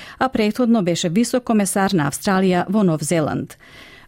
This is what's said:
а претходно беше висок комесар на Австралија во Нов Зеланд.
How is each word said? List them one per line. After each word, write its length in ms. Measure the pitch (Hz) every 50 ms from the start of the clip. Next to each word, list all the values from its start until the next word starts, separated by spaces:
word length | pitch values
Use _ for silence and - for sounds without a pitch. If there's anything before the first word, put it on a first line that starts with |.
| - - - -
а 100 | 262 254
претходно 540 | - 233 214 214 - - 247 226 233 220 175
беше 260 | 175 165 - - 165
висок 340 | 165 226 240 - - 247 -
комесар 480 | - 226 208 196 180 - 202 190 196
на 200 | 202 160 143 139
Австралија 540 | - - - 208 185 190 190 185 180 175 - 180
во 140 | 196 220 196
Нов 200 | 170 156 151 151
Зеланд. 540 | 143 175 160 143 101 - 139 151 - - - - - - - - - - - -